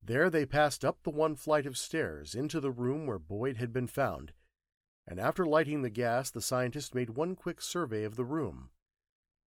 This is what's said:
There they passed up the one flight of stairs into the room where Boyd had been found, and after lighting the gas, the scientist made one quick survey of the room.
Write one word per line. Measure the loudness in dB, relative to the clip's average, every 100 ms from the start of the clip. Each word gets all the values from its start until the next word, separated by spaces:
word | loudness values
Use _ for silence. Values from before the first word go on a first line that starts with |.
There | 0 4 4
they | 4 2
passed | 4 4 4
up | -2 -2
the | -2
one | 2 2 2
flight | 2 2 2
of | -4
stairs | -4 0 0 -2 -8
into | -4 -2 0
the | -2
room | 0 0 0 -2
where | -4
Boyd | -4 -2 -2 -2
had | -4
been | -2 -4
found, | 0 0 0 -8 -18 _ _ _ _ _ _ -12
and | -2
after | -2 2 4
lighting | 4 4 0
the | -2
gas, | 0 2 2 0
the | -4
scientist | -2 0 0 -2 -4 -2
made | -2
one | 0 -2 -2
quick | -6 -6
survey | -6 -4 -2 -2
of | -2 -2
the | -2
room. | -2 -2 -6 -14 _ _ _ _ _ _ _